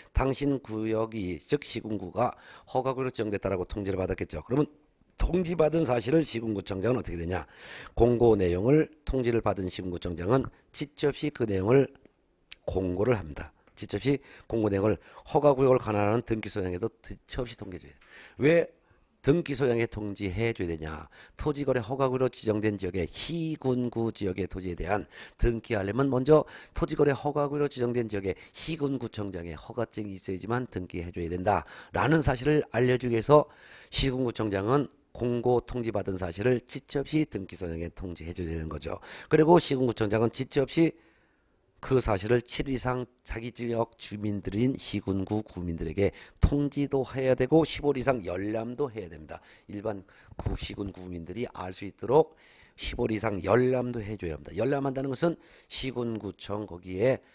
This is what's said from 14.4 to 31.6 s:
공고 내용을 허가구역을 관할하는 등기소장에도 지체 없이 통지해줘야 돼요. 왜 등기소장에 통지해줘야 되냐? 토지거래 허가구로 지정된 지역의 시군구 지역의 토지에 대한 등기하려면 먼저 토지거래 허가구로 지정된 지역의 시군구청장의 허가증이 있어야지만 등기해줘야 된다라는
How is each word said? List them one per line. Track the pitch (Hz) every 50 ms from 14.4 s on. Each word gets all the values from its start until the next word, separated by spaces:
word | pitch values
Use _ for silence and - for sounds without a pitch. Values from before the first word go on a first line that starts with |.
| - -
공고 | - 117 107 104
내용을 | 98 98 98 110 98 - - - - - - - -
허가구역을 | 151 143 147 139 127 135 131 131 123
관할하는 | 113 110 107 104 104 101 110 120 113
등기소장에도 | - 113 110 - 104 - 104 92 92 90 90 107 113 - _
지체 | - - - - _ - - -
없이 | 127 117 117
통지해줘야 | - 107 101 90 82 - -
돼요. | - _ _ _ - - - - - -
왜 | 117 147 170 170 160 - - _ _ _ _ _ _ _ _ _
등기소장에 | - - 147 170 - - 143 120 139 123 117 117 117
통지해줘야 | 113 - 104 107 104 98 95 101 95 87 104 113 117 113 - 95 85
되냐? | 82 80 78 78 78 78 - - - - - - _ -
토지거래 | - 151 147 139 143 135 131 127
허가구로 | 110 104 135 131 139 131 127 127 131 123
지정된 | - - - 110 104 107 104 107 104 95
지역의 | 95 90 90 95 82 78
시군구 | - - - - 160 170 160 160 151 147 - 131 127 123 123 120 - 117 113 113
지역의 | 104 - 101 95 90 101 92 87
토지에 | - 92 92 92 87
대한 | 82 - - 104 104 - - - - - - - -
등기하려면 | - 120 117 113 - - 117 101 95 95 104 123 139 139
먼저 | 127 127 131 135 156 151 - - - - - - -
토지거래 | - 170 156 156 151 147 143 135
허가구로 | - - 147 139 147 143 139 143 147 147 139
지정된 | - 127 123 120 120 123 117 110
지역의 | 104 101 98 95 90 - - -
시군구청장의 | - - - 156 165 156 143 139 139 123 120 113 - - 101 101 92 87 85 85 78
허가증이 | 76 - - 113 120 113 - - 110 107 104
있어야지만 | 95 92 - - 95 90 87 101 117 123 127 -
등기해줘야 | - 95 90 85 - 90 85 87 - 87 85 80
된다라는 | 87 90 92 104 98 85